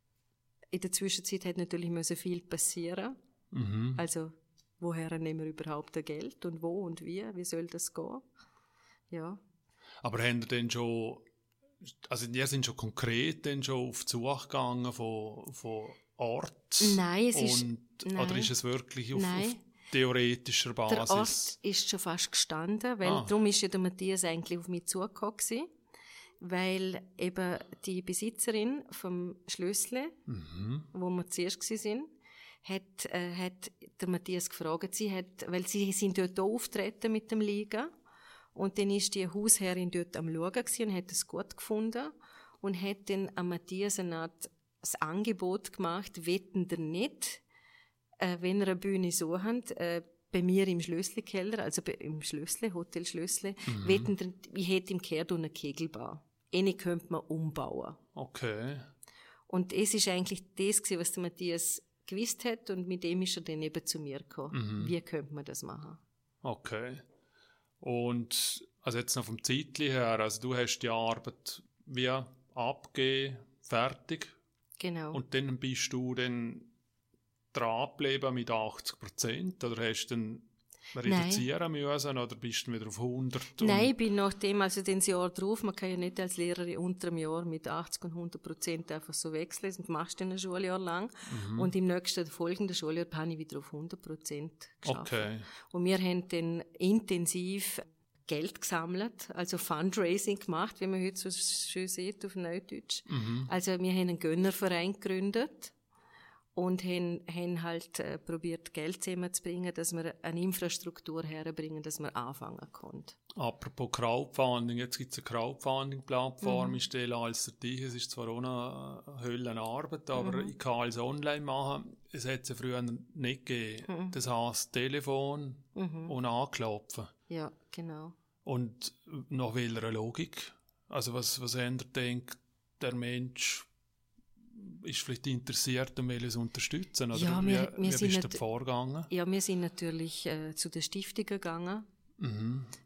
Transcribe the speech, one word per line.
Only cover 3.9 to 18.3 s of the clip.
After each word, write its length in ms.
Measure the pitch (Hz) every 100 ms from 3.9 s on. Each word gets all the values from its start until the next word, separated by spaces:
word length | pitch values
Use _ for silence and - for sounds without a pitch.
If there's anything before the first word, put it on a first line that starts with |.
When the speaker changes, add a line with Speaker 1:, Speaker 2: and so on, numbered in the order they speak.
| 131
Speaker 1:
Also, 340 | 170 165 160 - _ _ _ _
woher 380 | 170 165 160 160
nehmen 200 | 160 160
wir 60 | 156
überhaupt 480 | 160 156 147 - 160
das 100 | 156
Geld 400 | 151 269 - 175
und 160 | 165
wo 240 | 170 190 175
und 180 | 165
wie? 220 | 165 185 220 180
Wie 80 |
soll 240 | 180 165 170
das 260 | 170 -
gehen? 280 | - 165 262 - - - _ _ _ _ _ _
Ja. 280 | 170 170 202 - _ _ _ - -
Speaker 2:
Aber 180 | 117 113
haben 180 | 120 120
ihr 60 | 110
denn 220 | 120 120
schon, 480 | 120 117 117 113 - - _ _ _ _ _ - - -
also 180 | 113 117
ihr 140 | 127 135
sind 180 | 135 123
schon 100 | -
konkret 680 | 110 - 117 117 156 160 147
denn 180 | 139
schon 260 | 131 127 123
auf 140 | 117 -
die 60 |
Suche 360 | 120 123 135 -
gegangen 440 | 135 123 123 123
von, 580 | 120 113 110 107 107 -
von 360 | 131 113 110 110 - _ -
Ort? 680 | 117 123 - - _ - 208 196
Speaker 1:
Nein, 320 | 175 185 240
es 140 | 143
ist 220 | 127 123
Speaker 2:
Und, 160 | 120 117 - - 190
Speaker 1:
nein. 120 | 190
Speaker 2:
oder 120 | 180